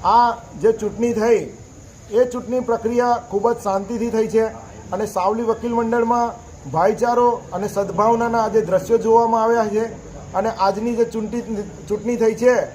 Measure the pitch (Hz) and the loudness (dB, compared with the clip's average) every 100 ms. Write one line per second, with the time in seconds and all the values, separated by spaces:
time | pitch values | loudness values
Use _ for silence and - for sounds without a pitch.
0 | 175 226 240 226 - - 196 220 214 196 | 4 4 4 0 -10 0 0 2 -4 -2
1 | 240 220 220 220 151 - - - - - | -2 0 2 2 0 -12 -20 -20 -20 -20
2 | - 208 247 247 196 254 247 233 226 240 | -4 0 0 -2 -4 -4 -2 -2 0 0
3 | 247 240 - 202 233 233 208 196 202 233 | 2 0 -2 -2 0 -2 -2 -4 -4 -4
4 | 233 220 214 214 220 - - - - 190 | -2 0 2 2 0 -4 -18 -20 -8 -6
5 | 208 202 185 220 226 226 233 233 226 240 | -4 0 0 0 -2 -2 -2 -2 0 0
6 | 233 240 233 - - - 139 151 190 - | 2 2 0 -4 -16 -16 -6 0 2 2
7 | 240 240 240 226 - 180 202 196 190 180 | 0 4 2 0 -6 -6 -4 -4 -4 0
8 | 214 233 233 226 214 220 175 220 - 226 | 2 2 0 0 2 2 2 0 2 2
9 | 214 226 233 226 220 233 214 208 226 - | 4 4 4 2 2 2 2 0 -4 -8
10 | - - - 180 220 - 196 196 233 233 | -16 -16 -6 -2 -2 0 0 0 -2 0
11 | 226 226 214 240 214 214 208 - - 208 | 0 -2 -4 -6 -6 -8 -8 -12 -6 -4
12 | 226 233 220 220 247 240 - | -2 0 0 4 4 4 2